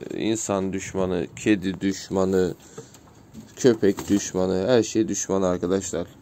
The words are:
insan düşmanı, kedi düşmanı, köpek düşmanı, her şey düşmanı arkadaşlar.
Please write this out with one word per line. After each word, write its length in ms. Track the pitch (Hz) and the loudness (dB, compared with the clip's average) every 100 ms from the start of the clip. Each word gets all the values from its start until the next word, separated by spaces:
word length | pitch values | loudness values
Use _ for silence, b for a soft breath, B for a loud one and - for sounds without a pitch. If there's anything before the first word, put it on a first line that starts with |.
| - | -10
insan 600 | - 90 107 - 98 95 | -4 -2 -2 -2 -2 -2
düşmanı, 540 | 95 - 95 92 90 80 - | -6 -6 -4 -2 -2 -6 -4
kedi 460 | 110 104 92 87 | 0 2 0 -2
düşmanı, 760 | 98 92 - 95 95 95 90 78 B B B B B - - - - - | -4 -4 -4 0 2 2 2 -2 B B B B B -20 -20 -20 -20 2
köpek 540 | 135 113 101 98 - | 4 6 2 0 0
düşmanı, 580 | 101 - 92 92 92 101 | 0 0 -2 0 0 4
her 160 | 123 | 2
şey 240 | 107 110 107 | 4 0 0
düşmanı 400 | 98 - 95 92 | -2 -2 0 2
arkadaşlar. 600 | 90 87 95 92 85 87 - | 0 0 0 -2 -6 -8 -12